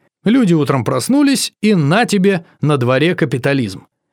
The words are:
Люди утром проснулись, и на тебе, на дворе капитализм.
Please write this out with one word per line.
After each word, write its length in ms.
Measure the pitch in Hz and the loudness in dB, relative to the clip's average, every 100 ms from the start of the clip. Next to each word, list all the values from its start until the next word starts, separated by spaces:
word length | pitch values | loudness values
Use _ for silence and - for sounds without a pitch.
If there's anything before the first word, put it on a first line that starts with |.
| _ _ | _ _
Люди 280 | - 254 214 | 0 2 2
утром 320 | 165 143 139 | 2 2 0
проснулись, 680 | 117 131 - 269 285 269 - _ | 0 -4 0 2 2 0 -4 _
и 120 | 208 | 0
на 300 | 196 143 190 | 2 2 0
тебе, 400 | 240 208 190 165 - _ | 0 0 0 -2 -6 _
на 160 | 143 147 | -2 0
дворе 380 | 123 131 160 | 0 0 0
капитализм. 720 | 180 156 123 139 139 110 95 - _ _ | 0 -4 -2 -2 -2 -4 -8 -18 _ _